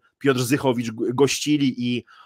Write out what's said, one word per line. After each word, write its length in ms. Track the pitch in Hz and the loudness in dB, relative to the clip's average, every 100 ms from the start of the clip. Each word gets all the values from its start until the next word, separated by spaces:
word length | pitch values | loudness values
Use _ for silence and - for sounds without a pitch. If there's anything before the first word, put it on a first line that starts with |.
| - _ | -12 _
Piotr 220 | 139 127 | 0 0
Zychowicz 500 | 120 139 135 120 113 | 0 0 2 0 -4
g-, 220 | 113 117 | -4 -4
gościli 600 | 131 139 - 147 151 139 120 | 2 2 2 -2 0 0 0
i, 260 | 123 123 - - | -4 -4 -6 -18